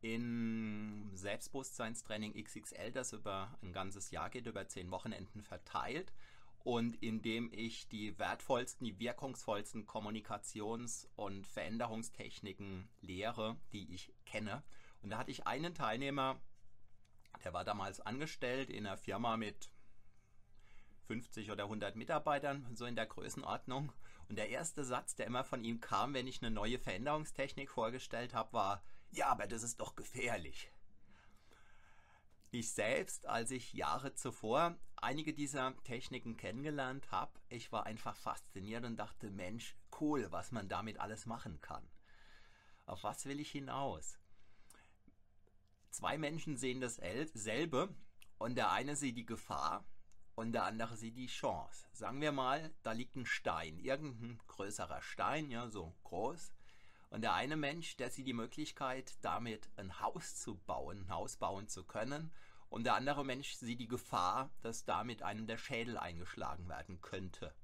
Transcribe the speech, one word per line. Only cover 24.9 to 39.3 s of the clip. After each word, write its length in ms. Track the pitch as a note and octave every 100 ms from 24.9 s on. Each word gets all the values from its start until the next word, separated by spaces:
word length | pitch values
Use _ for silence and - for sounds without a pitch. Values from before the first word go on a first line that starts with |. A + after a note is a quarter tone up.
| B2 - -
der 120 | A2
immer 180 | B2 C3
von 180 | C3
ihm 160 | A2+ A#2
kam, 340 | - G2 A#2+
wenn 140 | C#3 B2
ich 140 | B2
eine 100 | -
neue 280 | A2 G#2+ B2
Veränderungstechnik 920 | - F#2+ C3 D3+ D#3 - C#3 - C#3
vorgestellt 640 | - A2+ B2+ - A#2 A#2+
habe, 180 | A2+ A2+
war: 320 | A#2 G2 G2+ - - -
"Ja, 180 | - -
aber 180 | A#2+ G2+
das 160 | A#2
ist 160 | A#2 -
doch 160 | G#2+ -
gefährlich." 760 | - B2+ B2 A2 D2 - - - - - - - - - - - - - - - - - - - -
Ich 220 | B2 A2+
selbst, 520 | - G#2+ C3+ F#3+ - -
als 260 | A#2 A2+
ich 200 | C3 -
Jahre 440 | - D2+ A#2 C3+ -
zuvor 600 | C3+ - A2 B2+ E3+ E3+ - -
einige 360 | A2+ C#3 D#3
dieser 480 | C#3+ C#3+ C#3+ C3 C3 -
Techniken 500 | A#2 - B2+ A#2+ A2
kennengelernt 720 | - A#2 D3 D3 C3 C3+ -
habe, 220 | F#2+ - - -
ich 240 | A#2+ A2+
war 140 | A2+ -
einfach 320 | A2 - G#2
fasziniert 640 | - - - - G2 A2+
und 140 | A#2+ A2+
dachte: 340 | G#2+ - G#2+